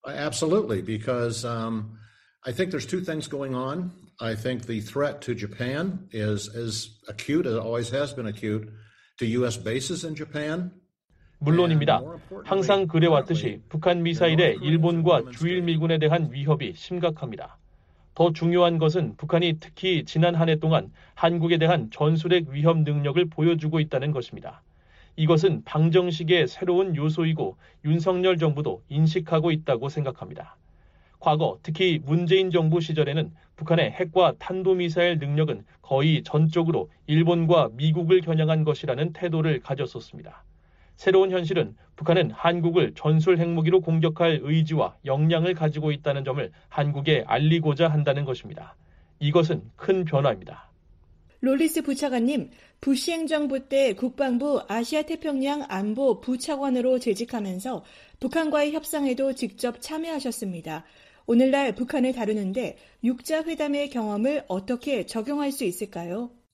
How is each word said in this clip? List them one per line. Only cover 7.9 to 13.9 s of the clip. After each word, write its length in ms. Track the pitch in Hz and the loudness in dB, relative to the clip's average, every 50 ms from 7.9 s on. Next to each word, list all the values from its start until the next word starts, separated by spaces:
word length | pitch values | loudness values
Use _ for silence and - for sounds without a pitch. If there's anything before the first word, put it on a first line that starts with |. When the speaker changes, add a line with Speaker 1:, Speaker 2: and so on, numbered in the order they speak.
| 123 | -4
Speaker 1:
has 220 | 139 147 139 - | -4 -4 -4 -6
been 100 | 127 117 | -8 -8
acute 420 | 107 104 - - 107 104 110 110 - - - - - _ _ _ _ _ - | -8 -8 -6 -4 -4 -4 -4 -6 -10 -18 -20 -20 -20 _ _ _ _ _ -6
to 80 | 123 | -4
U 180 | 110 113 123 123 | -2 0 0 0
S 180 | 120 107 - - | -2 -2 -4 -6
bases 400 | 107 117 131 131 - 180 180 170 | -6 -4 -4 -4 -6 -8 -8 -8
in 120 | 165 156 | -10 -10
Japan. 560 | 151 - - - 151 147 151 160 175 180 180 - - _ _ _ _ _ _ _ _ _ _ _ | -10 -12 -10 -8 -6 -6 -4 -4 -4 -6 -8 -10 -16 _ _ _ _ _ _ _ _ _ _ _
Speaker 2:
물론입니다. 600 | _ 147 147 160 170 180 170 160 151 143 151 - | _ 2 2 4 4 4 4 4 4 4 4 2
Speaker 1:
And 80 | - 131 | 2 0
more 80 | 151 170 | -6 -14
importantly, 320 | 156 - - 190 196 - - | -16 -16 -16 -18 -16 -4 -2
Speaker 2:
항상 380 | 190 196 180 170 202 196 190 | 0 0 4 4 4 2 2
그래왔듯이 760 | 160 165 160 156 170 156 139 131 - 170 156 - 117 104 104 | 2 4 4 6 6 6 4 2 0 -4 -2 -2 -4 -6 -8
Speaker 1:
currently, 80 | - - | -14 -8
Speaker 2:
북한 240 | - 156 156 180 | -8 0 2 2